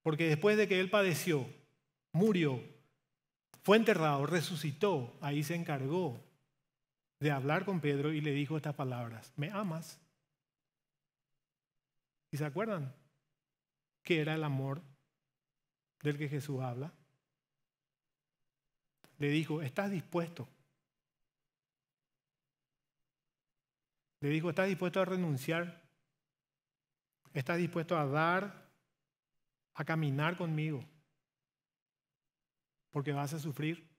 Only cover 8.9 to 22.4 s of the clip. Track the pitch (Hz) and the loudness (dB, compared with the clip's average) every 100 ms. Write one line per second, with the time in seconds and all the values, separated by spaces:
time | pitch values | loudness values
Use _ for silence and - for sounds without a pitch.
8.9 | 123 117 110 - - 151 208 202 160 165 | -4 -8 -10 -14 -8 -6 -4 -4 -6 -10
9.9 | - _ _ _ _ _ _ _ _ _ | -18 _ _ _ _ _ _ _ _ _
10.9 | _ _ _ _ _ _ _ _ _ _ | _ _ _ _ _ _ _ _ _ _
11.9 | _ _ _ _ 143 151 143 226 190 135 | _ _ _ _ -6 -4 -2 -2 -2 -6
12.9 | - _ _ _ _ _ _ _ _ _ | -10 _ _ _ _ _ _ _ _ _
13.9 | _ - 165 151 160 151 135 135 139 - | _ 0 0 2 -2 -2 -2 -4 -6 -10
14.9 | - _ _ _ _ _ _ _ _ _ | -20 _ _ _ _ _ _ _ _ _
15.9 | _ 147 143 147 143 147 131 131 120 156 | _ -4 -4 -4 -6 -6 -6 -6 -6 -10
16.9 | - _ _ _ _ _ _ _ _ _ | -14 _ _ _ _ _ _ _ _ _
17.9 | _ _ _ _ _ _ _ _ _ _ | _ _ _ _ _ _ _ _ _ _
18.9 | _ - _ 143 151 160 156 143 160 196 | _ -20 _ 0 0 0 -4 -2 -4 -2
19.9 | 190 - 175 170 - 120 _ _ _ _ | -4 -4 -4 -4 -8 -16 _ _ _ _
20.9 | _ _ _ _ _ _ _ _ _ _ | _ _ _ _ _ _ _ _ _ _
21.9 | _ _ _ _ _ | _ _ _ _ _